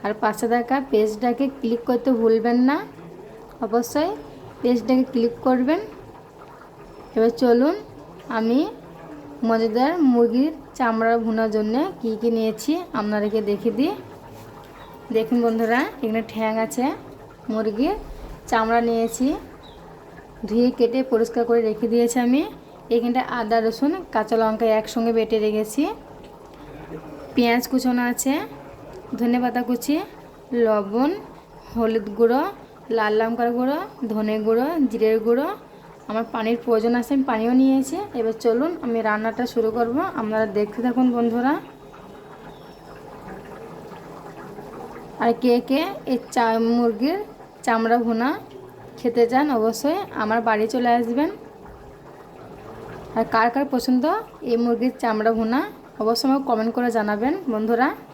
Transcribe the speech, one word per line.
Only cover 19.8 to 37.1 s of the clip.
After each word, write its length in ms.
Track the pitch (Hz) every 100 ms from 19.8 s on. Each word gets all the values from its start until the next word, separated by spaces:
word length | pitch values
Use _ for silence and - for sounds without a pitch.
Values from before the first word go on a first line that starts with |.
| - - - - - - 208
ধুয়ে 260 | 220 247
কেটে 320 | 247 233 247
পরিষ্কার 420 | 262 226 226 247 233
করে 160 | 233
রেখে 260 | 226 214 233
দিয়েছি 320 | 233 233 254
আমি। 300 | 240 262 392 - - - -
এখানটা 320 | 233 240 240
আদা, 400 | - 247 220 233
রসুন, 420 | 226 226 277 370 349
কাঁচা 260 | 226 214 226
লঙ্কা 280 | 220 220 226
একসঙ্গে 480 | 220 214 - 226
বেটে 260 | 226 220 220
রেখেছি, 540 | 214 214 214 - 330 440 - - - - - - - - - - - - - -
পেঁয়াজ 320 | 240 240 247
কুচোনো 340 | 262 254 247
আছে, 380 | 247 240 269 294 427 - - - - - - 214
ধনে 240 | 233 247
পাতা 220 | 247 233
কুচি, 380 | 233 247 240 302 - - - - -
লবণ, 580 | 240 226 214 196 214 277 403 - - - - - 226
হলুদ 340 | 226 226 208
গুঁড়ো, 440 | 202 233 247 349 403 - - -
লাল 240 | 226 208
লঙ্কার 380 | 214 226 233 240
গুঁড়ো, 560 | 240 254 302 403 - 233
ধনে 320 | 214 214 214
গুঁড়ো, 400 | 214 226 269 330 262
জিরের 280 | 220 220 220
গুঁড়ো। 380 | 220 240 311 415 - - - - -
আমার 160 | 220 226
পানির 260 | 247 220 233
প্রয়োজন 380 | 240 220 226 240
আছে, 180 | 233